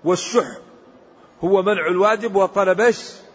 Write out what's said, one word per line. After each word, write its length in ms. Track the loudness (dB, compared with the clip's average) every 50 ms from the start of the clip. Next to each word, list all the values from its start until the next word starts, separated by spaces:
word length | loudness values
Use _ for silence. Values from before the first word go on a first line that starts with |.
| 0
والشح 420 | 0 -2 -2 -4 -2 -2 -2 -2 -2 -10 -18 -20 -20 -20 -20 -20 -20 -20 -20 -20 -20 _ _ -20 -20 _ _ 0
هو 180 | 2 2 2
منع 240 | 2 0 0 0 0
الواجب 500 | -2 0 2 2 2 0 0 -4 -2 0
وطلب 440 | 0 0 0 0 0 0 2 2 2
إيش؟ 300 | 2 2 0 0 -8 -16 -18 -20 -20 -20